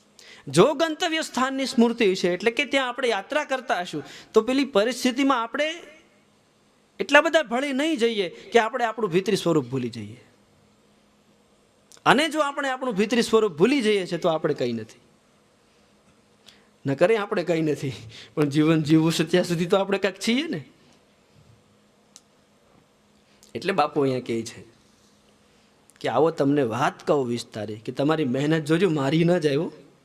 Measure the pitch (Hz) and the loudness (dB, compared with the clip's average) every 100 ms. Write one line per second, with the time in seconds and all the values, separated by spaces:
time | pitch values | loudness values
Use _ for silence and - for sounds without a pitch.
0 | _ _ - - - 135 247 302 330 302 | _ _ -20 -20 -2 4 4 4 -2 -2
1 | 349 320 285 - 262 269 262 - 233 233 | -2 -2 -4 -2 -2 -2 -2 2 2 4
2 | 202 185 180 180 226 233 285 269 247 240 | 0 2 -2 0 -2 -2 -2 -2 -2 -4
3 | 247 202 - 294 285 262 - 196 175 151 | -2 -2 -4 -6 -4 -6 -4 -4 -4 -8
4 | - - - 220 220 269 277 196 226 247 | -12 -18 0 0 2 0 2 2 0 0
5 | 247 233 277 247 226 - 311 339 - 320 | -2 2 2 2 -2 -4 -4 -4 -14 -20
6 | _ _ _ _ _ _ _ _ _ - | _ _ _ _ _ _ _ _ _ -12
7 | 196 285 320 320 240 233 285 262 320 285 | 2 4 4 0 0 -4 -2 -2 -2 0
8 | 233 214 175 - - 226 220 254 233 226 | 0 0 -4 -6 2 2 2 -2 -4 -2
9 | 208 175 190 190 170 160 123 135 120 113 | 0 0 2 0 2 0 0 -6 -6 -8
10 | 104 113 - _ _ _ _ _ _ _ | -14 -16 -20 _ _ _ _ _ _ _
11 | _ _ _ _ _ _ _ _ _ - | _ _ _ _ _ _ _ _ _ -4
12 | - 214 320 302 285 294 277 254 254 190 | 2 4 2 -2 -4 -2 -4 -4 -4 -2
13 | 214 240 - 220 214 147 214 285 214 202 | 0 0 2 2 2 2 2 2 2 0
14 | 175 170 175 160 160 147 123 113 107 - | -2 -2 -2 0 -2 -2 -2 -4 -10 -18
15 | _ _ _ _ _ _ _ _ _ _ | _ _ _ _ _ _ _ _ _ _
16 | _ _ _ _ - - _ _ 135 139 | _ _ _ _ -20 -20 _ _ -6 2
17 | 180 220 208 196 160 165 156 139 139 - | 2 2 0 -4 -2 -2 -2 -4 -6 -10
18 | - - - - 147 147 156 160 147 160 | -16 -20 -12 -2 0 2 2 2 4 4
19 | 160 165 160 180 170 170 175 196 196 196 | 4 0 0 0 0 -2 0 0 0 -2
20 | 196 185 - 247 330 175 - _ _ _ | -2 -4 -2 -2 -2 -8 -10 _ _ _
21 | _ _ _ _ _ _ _ _ _ _ | _ _ _ _ _ _ _ _ _ _
22 | _ - _ _ _ _ _ _ _ _ | _ -20 _ _ _ _ _ _ _ _
23 | _ _ _ _ _ - 135 170 151 156 | _ _ _ _ _ -8 -4 0 0 2
24 | 135 127 123 117 113 - - _ _ _ | 0 0 -2 -6 -6 -14 -20 _ _ _
25 | _ _ _ _ _ _ _ _ _ _ | _ _ _ _ _ _ _ _ _ _
26 | 135 117 165 160 139 147 120 107 160 - | -2 2 2 2 0 2 0 0 -2 -2
27 | - 147 123 117 - 110 107 107 131 120 | 0 0 0 -4 -6 -10 -10 -10 -10 -2
28 | 139 156 139 131 147 160 147 165 190 156 | 0 2 2 0 0 0 0 2 2 2
29 | 135 160 170 180 147 139 214 - - _ | 0 2 4 4 2 0 -4 -10 -20 _